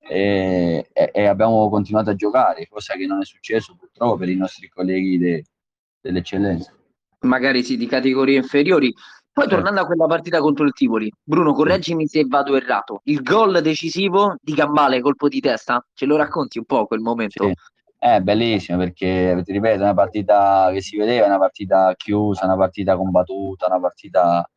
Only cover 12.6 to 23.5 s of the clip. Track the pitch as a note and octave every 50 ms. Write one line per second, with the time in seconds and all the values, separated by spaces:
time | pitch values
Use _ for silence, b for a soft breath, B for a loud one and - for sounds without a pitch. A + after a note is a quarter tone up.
12.6 | B2+ B2+ B2 G2+ - - A2 G2 _ C3+ D3+ C#3+ C3 B2+ F3+ A3 A3+ G3+ F#3 F3
13.6 | D#3 D#3 D#3 D3 E3 E3 D3 F3 G3 G3 F3 G3 G#3 G3+ F3+ - _ D3+ D3+ D3
14.6 | D3+ D3 D3 D3+ D3 C3+ C3 B2+ B2 C#3+ C#3 _ - C#3+ C3+ C3+ - C#3+ A#2 A2+
15.6 | - - B2 B2 - _ _ - C3 C#3 D3 D3+ D3 C#3+ - E3+ C#3+ A#2+ - A#2
16.6 | A2 _ C#3+ B2 A2 - A2+ A2 A2+ A#2 A#2 A#2 A2 G#2 - - G2 G2+ F2+ b
17.6 | b b b b b _ _ _ - A#2+ A#2 G2+ F#2 F#2+ G#2 A2 A#2 A#2 A2+ G2+
18.6 | F2+ - F2 F2+ F#2 F2+ F2 _ F#2+ F#2 F#2 F#2 F2+ F#2 F2+ F2+ F2+ - F#2+ G2+
19.6 | G#2 A2+ A2 F#2+ G2+ G2+ G2 F2+ G2 - - G#2 G2+ F2+ G#2 G2+ G2 G2 G2 F#2+
20.6 | F#2+ F#2 F#2 G2 F#2+ - G#2 G#2 G#2 A2+ A#2+ A#2+ G#2+ G2+ G2 F#2+ F#2+ F#2 _ -
21.6 | G#2 F#2 G2 F#2+ F#2+ F#2 F#2 _ - - G#2 G#2 G#2 G#2 G2 F#2 F#2+ F#2 F#2+ F#2
22.6 | F#2+ F2+ - - G2 F#2+ F#2+ F2+ F#2+ F#2+ F2+ F2+ F2+ F#2 F#2+ G2 G2 G2